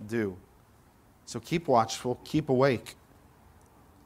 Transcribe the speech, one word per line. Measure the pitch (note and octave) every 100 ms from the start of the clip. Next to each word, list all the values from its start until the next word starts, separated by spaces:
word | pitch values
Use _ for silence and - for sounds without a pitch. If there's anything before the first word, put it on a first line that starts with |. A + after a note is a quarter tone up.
| G#2+
do. | A#2 G#2 F#2 - _ _ - _ _ - _ -
So | A#2+
keep | - E3 E3+
watchful, | B2 A2+ - B2+ B2
keep | - D#3 C#3+
awake. | B2+ C#3 A#2+ - - - - - - - - - - - -